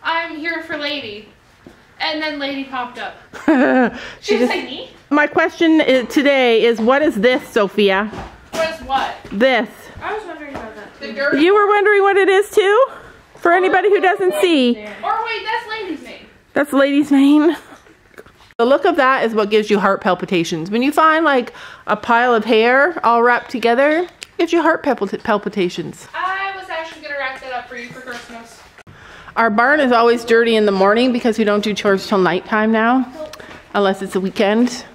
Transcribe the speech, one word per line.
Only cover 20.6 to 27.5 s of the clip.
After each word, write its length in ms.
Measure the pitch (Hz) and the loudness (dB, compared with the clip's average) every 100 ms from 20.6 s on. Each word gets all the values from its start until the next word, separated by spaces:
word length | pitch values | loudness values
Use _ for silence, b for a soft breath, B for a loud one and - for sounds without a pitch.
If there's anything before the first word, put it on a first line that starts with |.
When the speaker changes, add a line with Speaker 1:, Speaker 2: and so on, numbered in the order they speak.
| 170 | -4
Speaker 2:
When 120 | 226 | -2
you 100 | 262 | 0
find, 320 | 294 320 311 | 2 4 4
like, 300 | 320 269 247 B B B - | 2 0 -2 B B B -6
a 100 | 214 | -6
pile 380 | - 233 247 | 0 2 2
of 100 | 226 | 0
hair 560 | 220 220 233 254 302 339 | 2 2 4 4 2 0
all 180 | - 233 | 0 2
wrapped 280 | 240 240 - | 2 0 -2
together, 560 | 240 226 233 285 311 359 _ - - | -2 0 2 2 0 -4 _ -20 -4
gives 160 | 330 | 0
you 80 | 339 | 2
heart 220 | 320 - | 0 0
palpit-, 400 | 294 240 196 196 | -2 -2 -4 -6
palpitations. 840 | - 208 208 208 180 175 156 - - | -2 -2 -2 -4 -4 -4 -12 -14 -14
Speaker 1:
I 420 | - 370 381 392 381 | -8 -6 -6 -8 -10
was 100 | 370 | -12
actually 320 | 320 330 320 | -12 -12 -16
gonna 140 | 302 285 | -12 -10
wrap 220 | 262 262 | -10 -10
that 120 | 262 | -12